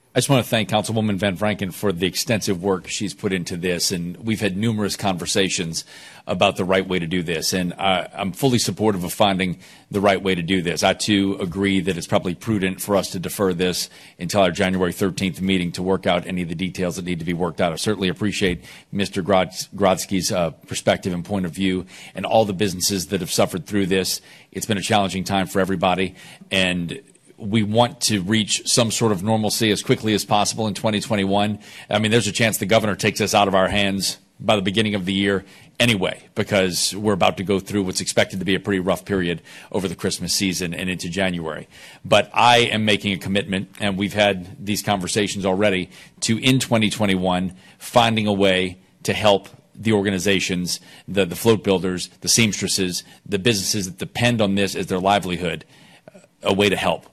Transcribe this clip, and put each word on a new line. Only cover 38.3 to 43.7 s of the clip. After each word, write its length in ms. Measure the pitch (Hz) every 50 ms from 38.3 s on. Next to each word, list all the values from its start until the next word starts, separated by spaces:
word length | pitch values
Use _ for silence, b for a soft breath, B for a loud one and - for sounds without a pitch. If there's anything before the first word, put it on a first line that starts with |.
| - 92
to 40 | 90
be 100 | 98 95
a 60 | 90
pretty 200 | - 104 101 92
rough 260 | 87 95 87 82 -
period 340 | - 101 95 87 85 85 82 - B B B B B
over 160 | B 98 90 90
the 60 | 85
Christmas 400 | - - 92 - - 90 87 -
season 400 | - 101 95 85 78 92 85 85
and 160 | 80 92 92
into 180 | 92 82 - 87
January. 580 | 82 98 95 92 87 85 82 78 76 76 80 - B B B B B B B
But 260 | 95 107 104 101 - -
I 240 | 107 113 123 120 120
am 260 | 120 - 107 107 110
making 300 | 107 104 101 - 101 95
a 40 | 80
commitment, 520 | - 98 98 101 - - 92 95 - -